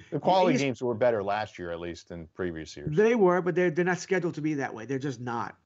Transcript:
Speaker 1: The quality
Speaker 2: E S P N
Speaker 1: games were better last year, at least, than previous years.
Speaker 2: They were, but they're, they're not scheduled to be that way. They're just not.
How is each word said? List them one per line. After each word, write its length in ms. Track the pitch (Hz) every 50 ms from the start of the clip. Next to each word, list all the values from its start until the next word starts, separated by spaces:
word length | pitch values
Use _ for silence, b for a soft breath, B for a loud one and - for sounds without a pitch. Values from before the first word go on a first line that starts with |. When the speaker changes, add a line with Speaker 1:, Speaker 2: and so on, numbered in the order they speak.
| B B
Speaker 1:
The 80 | B 147
quality 320 | - - 185 190 180 180
Speaker 2:
E 20 | -
S 60 | 127
P 40 | 139
N 20 | 135
Speaker 1:
games 140 | 120 -
were 120 | 131 123 117
better 260 | 107 127 123 117 107
last 380 | 95 101 101 107 107 - - -
year, 140 | 87 85
at 80 | 85 82
least, 300 | 85 87 82 82 - -
than 180 | 90 85 80 80
previous 440 | _ - 92 87 80 80 76 - -
years. 200 | - - - 151
Speaker 2:
They 200 | 175 214 226 247
were, 260 | 233 196 180 175 180
but 140 | 170 180 160
they're, 160 | 180 180 175
they're 120 | 156 180 180
not 140 | 185 180 175
scheduled 360 | - - 190 180 170 170 143
to 60 | 156
be 140 | 147 156 156
that 180 | 139 131 -
way. 120 | 104 110 110
They're 160 | 120 139 131
just 200 | 127 147 123 110
not. 360 | 123 123 120 117 101 - - _ _